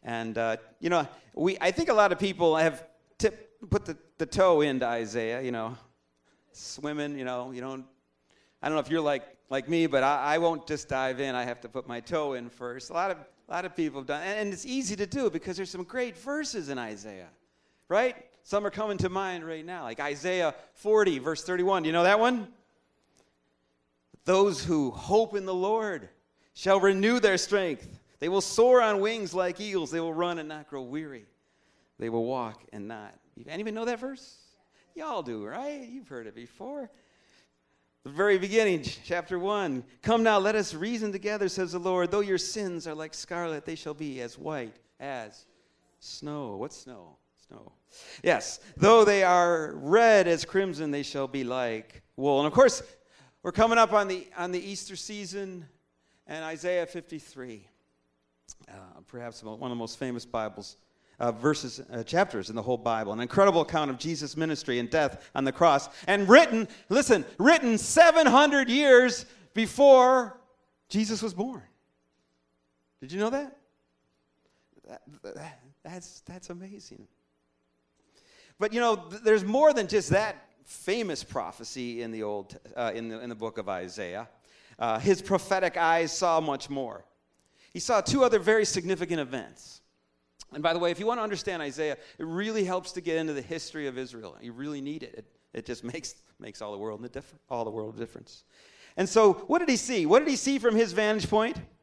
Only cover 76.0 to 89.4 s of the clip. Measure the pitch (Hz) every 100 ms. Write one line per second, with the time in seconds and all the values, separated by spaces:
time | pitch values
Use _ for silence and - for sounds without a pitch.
76 | 175 - - 180 - 175 190 202 190 -
77 | - _ _ _ _ _ _ _ _ _
78 | _ _ _ _ _ _ 208 226 233 214
79 | - 202 226 214 190 240 311 269 185 208
80 | - 190 214 - _ _ - - - 220
81 | 214 147 - - 87 - 113 135 120 117
82 | 117 113 107 104 98 - 110 - 117 107
83 | 113 110 120 113 110 107 98 92 90 90
84 | 92 95 113 _ _ _ _ - 120 113
85 | 196 185 - 190 - 190 185 180 165 165
86 | 165 - 180 165 156 139 - 139 123 101
87 | _ _ _ _ _ _ _ 180 - 226
88 | - 277 254 220 175 220 208 190 175 180
89 | 170 165 135 127